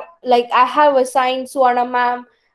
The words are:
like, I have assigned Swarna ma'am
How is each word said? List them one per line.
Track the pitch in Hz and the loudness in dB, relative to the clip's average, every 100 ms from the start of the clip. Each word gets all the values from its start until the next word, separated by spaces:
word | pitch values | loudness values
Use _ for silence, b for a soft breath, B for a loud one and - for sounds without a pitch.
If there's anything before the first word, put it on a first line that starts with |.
| - _ | -16 _
like, | 254 240 240 | 0 0 2
I | 226 247 | 0 2
have | 262 302 269 | 4 2 2
assigned | 262 269 254 262 254 | 0 0 -2 -4 -6
Swarna | 285 254 247 247 | 0 0 0 -2
ma'am | 247 247 247 247 _ _ | -2 -2 -4 -10 _ _